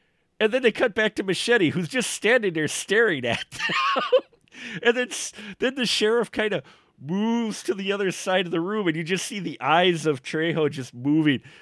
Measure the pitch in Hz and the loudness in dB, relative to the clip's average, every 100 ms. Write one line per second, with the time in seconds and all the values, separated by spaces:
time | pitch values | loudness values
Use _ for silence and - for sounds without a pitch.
0 | _ _ _ _ 214 247 247 - 254 208 | _ _ _ _ 0 4 2 2 0 2
1 | 214 - 190 170 - 240 156 131 156 262 | 0 0 -2 -2 2 4 4 2 -2 -2
2 | - - 208 254 208 160 147 - - 202 | -2 -2 2 2 2 -2 -2 -4 0 2
3 | 226 147 120 113 - - - 1077 1077 1077 | 2 2 -2 -2 -4 -6 -4 0 0 0
4 | - 539 - _ _ - 240 208 240 240 | 2 2 2 _ _ -18 -12 0 0 2
5 | 247 - - - 208 185 247 277 226 - | -2 -6 -10 -12 -16 -4 -4 -2 -2 0
6 | 214 233 214 - 214 180 - - _ _ | 0 0 -2 -4 -4 -4 -8 -20 _ _
7 | 131 190 226 233 220 - - 208 196 196 | -6 -2 0 0 -2 -4 -4 -4 -2 -2
8 | 196 - 196 185 175 165 170 220 180 156 | -2 -2 0 0 0 -2 -2 0 0 0
9 | 160 185 - 208 170 135 131 160 185 170 | 0 -2 -4 -6 -8 -4 2 4 4 2
10 | 151 135 - 160 165 165 147 143 127 120 | 0 -2 -2 -2 0 0 0 -2 -10 -4
11 | 135 156 151 127 - - | 2 4 4 2 -2 -20